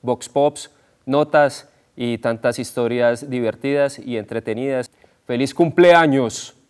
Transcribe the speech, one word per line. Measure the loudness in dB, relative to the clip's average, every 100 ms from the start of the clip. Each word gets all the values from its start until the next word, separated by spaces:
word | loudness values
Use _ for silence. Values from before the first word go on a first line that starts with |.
Vox | -4 -6 -4
Pops, | 0 0 -2 -20 _ _ _ -4
notas | -2 2 2 2 0 -20 _ _ -8
y | -6 -4
tantas | -4 -2 -4 -4
historias | -8 -4 -4 0 0 0 -6
divertidas | -4 -4 -4 -4 -2 -2 -4
y | -8 -8
entretenidas. | -6 -8 -6 -6 -4 -6 -8 _ _ _ _
¡Feliz | -4 -4
cumpleaños! | 0 0 6 8 8 6 2 -2 -6 -16 _